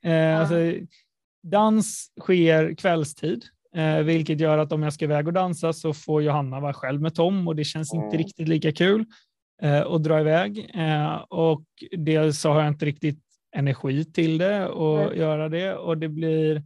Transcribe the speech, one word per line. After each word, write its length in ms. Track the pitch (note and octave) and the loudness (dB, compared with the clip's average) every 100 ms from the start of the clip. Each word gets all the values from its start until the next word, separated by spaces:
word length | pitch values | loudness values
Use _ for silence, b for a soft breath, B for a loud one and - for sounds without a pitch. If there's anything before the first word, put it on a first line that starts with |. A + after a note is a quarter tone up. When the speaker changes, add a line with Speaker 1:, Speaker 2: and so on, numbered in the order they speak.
Speaker 1:
Eh, 80 | E3+ | 2
Speaker 2:
Ja. 260 | E3 D#3+ D#3+ | 2 4 2
Speaker 1:
alltså, 160 | D#3+ E3+ E3 E3+ E3+ b b _ _ _ | 2 2 0 -2 -10 b b _ _ _
dans 680 | E3+ G3 A3 A3 G#3 - - - | -2 2 4 2 0 -6 -14 -14
sker 540 | - F#3 E3 D#3+ D#3+ D#3+ | 0 4 6 4 2 0
kvällstid, 720 | F#3+ E3 D3 - D#3 A#3 - _ _ F3 | 0 0 -2 -4 -6 -6 -10 _ _ -4
eh, 220 | D#3+ D#3 | 0 0
vilket 400 | D#3 E3 D#3 D3+ | 2 0 0 0
gör 180 | D#3+ D3+ | 2 2
att 140 | D#3 | 0
om 120 | D#3 | -2
jag 100 | D3+ | -4
ska 120 | D3 D#3 | -4 -2
iväg 220 | D3 D3+ | 0 0
och 60 | |
dansa 400 | F3 F#3 E3 E3 | 0 -2 -2 -4
så 200 | D#3+ E3 | -2 -4
får 300 | D3 - D3+ | -6 -2 0
Johanna 360 | D3+ D3 C3+ C3 | 2 0 -2 -6
vara 140 | C#3+ | -6
själv 280 | C#3 C3 C#3+ | -6 -6 -4
med 140 | D#3 D#3 | -4 2
Tom 320 | E3+ G3 F3 | 2 2 -2
och 80 | D#3 | -2
det 80 | |
känns 300 | D3 D#3 D#3 | -4 -6 -6
inte 120 | E3 G#2+ | -4 -2
Speaker 2:
Mm. 100 | D#3+ | -2
Speaker 1:
riktigt 300 | D#3+ - D#3+ | -4 -4 -2
lika 240 | D#3+ C#3+ | 0 0
kul, 340 | - F3+ G#3 A3 b b _ _ _ | 2 2 2 -2 b b _ _ _
eh, 200 | D3+ C#3+ | 2 2
att 220 | - E3 | 2 0
dra 160 | D#3 D#3 | 2 2
iväg. 520 | D3+ D#3+ G3 G#3 G#3 | 4 2 0 -6 -10
Eh, 420 | F#3+ D#3+ D3+ D3+ D#3 | -4 -2 0 -2 -4
och 480 | - F3 E3 D#3 D#3 _ - - | -8 0 2 2 -4 _ -12 -6
dels 420 | D3+ D#3 D#3 D3 | 0 2 2 2
så 100 | D#3 | 2
har 80 | D3+ | 2
jag 80 | D3+ | 2
inte 180 | D3 D#3 | 0 -2
riktigt 340 | C#3+ D#3 D3 _ _ _ F#3+ | -2 -4 -4 _ _ _ -4
energi 500 | C#3 C3 C#3 C3+ D#3+ | -2 -2 -2 -2 -2
till 320 | - E3 D#3+ | 0 0 2
det 300 | F#3 G3+ F#3 | 0 0 -4
och 300 | - D#3 D3+ | -2 0 2
Speaker 2:
Nej. 200 | D3+ - | 0 0
Speaker 1:
göra 300 | D#3+ D#3 D#3 | -2 -2 -2
det. 260 | E3 F#3+ F#3+ | -4 -4 -6
Och 220 | F3+ D#3+ | -4 -4
det 120 | D#3+ | -4
blir 540 | D#3 D#3+ D#3+ D#3 D3+ | -4 -2 0 0 -2